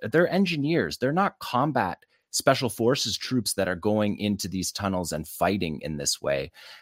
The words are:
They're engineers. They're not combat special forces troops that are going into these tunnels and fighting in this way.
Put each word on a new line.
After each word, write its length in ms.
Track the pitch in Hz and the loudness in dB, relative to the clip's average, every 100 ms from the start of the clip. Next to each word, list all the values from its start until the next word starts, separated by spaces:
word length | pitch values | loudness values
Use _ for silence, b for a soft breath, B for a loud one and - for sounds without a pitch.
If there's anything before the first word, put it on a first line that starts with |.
| 110 | 0
They're 180 | 151 175 | 4 4
engineers. 680 | 185 190 165 139 165 87 - | 4 2 2 0 0 0 0
They're 160 | 123 | 0
not 260 | 160 196 - | 2 0 -2
combat 600 | - 120 147 127 95 78 _ _ _ | -4 0 2 2 0 -2 _ _ _
special 380 | - - - 127 | 0 2 4 2
forces 460 | - 117 135 120 98 | 2 2 2 0 -4
troops 360 | - 127 104 | -2 -2 0
that 160 | - 95 | 0 0
are 80 | 90 | 0
going 400 | 107 107 104 98 | 0 2 2 0
into 320 | 104 101 95 | 0 -2 -2
these 200 | 95 90 | -4 -4
tunnels 440 | - 98 92 85 | -2 -2 -2 -2
and 120 | 78 76 | -4 -6
fighting 540 | - 87 101 87 76 | 0 0 2 -2 -4
in 160 | 76 76 | -6 -4
this 260 | 73 - | -2 -2
way. 300 | 73 69 69 B B B | -2 -2 -2 B B B